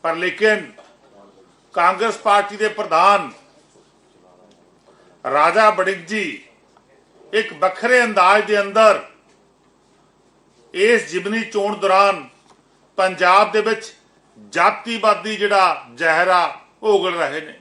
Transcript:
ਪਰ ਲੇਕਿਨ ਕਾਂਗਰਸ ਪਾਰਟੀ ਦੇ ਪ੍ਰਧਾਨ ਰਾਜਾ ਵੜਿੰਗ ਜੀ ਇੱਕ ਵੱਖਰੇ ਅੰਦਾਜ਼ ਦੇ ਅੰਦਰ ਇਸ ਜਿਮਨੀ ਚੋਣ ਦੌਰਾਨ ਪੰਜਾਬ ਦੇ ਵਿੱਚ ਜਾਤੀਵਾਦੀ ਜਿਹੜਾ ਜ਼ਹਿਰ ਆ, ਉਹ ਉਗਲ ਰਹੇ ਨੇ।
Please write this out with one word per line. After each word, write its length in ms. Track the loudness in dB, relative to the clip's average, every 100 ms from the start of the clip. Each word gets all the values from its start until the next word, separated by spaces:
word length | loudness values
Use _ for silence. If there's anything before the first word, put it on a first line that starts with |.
ਪਰ 120 | -6 -6
ਲੇਕਿਨ 560 | -6 -2 0 0 -6 -20 -20 _ _ -20 -20 _ _ _ _
ਕਾਂਗਰਸ 440 | 0 0 0 -4 -4
ਪਾਰਟੀ 400 | 0 0 0 -6
ਦੇ 120 | -6
ਪ੍ਰਧਾਨ 640 | -6 -2 2 4 2 -2 -16 _ _ _ _ _ _ _ _ _ _ _ _ _ _ _ _ _ _ -4
ਰਾਜਾ 440 | 0 2 4 2
ਵੜਿੰਗ 360 | 2 -4 -4 -8
ਜੀ 380 | -8 -8 -12 -20 _ _ _ _ _ _ _ -6
ਇੱਕ 200 | -6 -6
ਵੱਖਰੇ 500 | -4 -4 -2 0 2
ਅੰਦਾਜ਼ 420 | 2 2 4 2 0
ਦੇ 140 | -2
ਅੰਦਰ 400 | -2 4 4 4 -4 _ _ _ _ _ _ _ _ _ _ _ _ _ _ _ _
ਇਸ 380 | 0 2 2 0
ਜਿਮਨੀ 320 | -8 -6 -6
ਚੋਣ 320 | -4 -4 -4 -2
ਦੌਰਾਨ 520 | 2 4 4 0 -10 _ _ _ _ _ _ -2
ਪੰਜਾਬ 540 | -2 0 4 4 4
ਦੇ 100 | 0
ਵਿੱਚ 320 | -2 -4 -8 -20 _ _ _ _ -10
ਜਾਤੀਵਾਦੀ 840 | 0 0 0 -10 -2 0 0 -4 -4
ਜਿਹੜਾ 480 | 0 2 2 0 -10 -4
ਜ਼ਹਿਰ 320 | 0 2 2
ਆ, 320 | 2 0 -6 _ _
ਉਹ 160 | 0 0
ਉਗਲ 140 | 0
ਰਹੇ 280 | -4 -4 -6
ਨੇ। 180 | -14 -20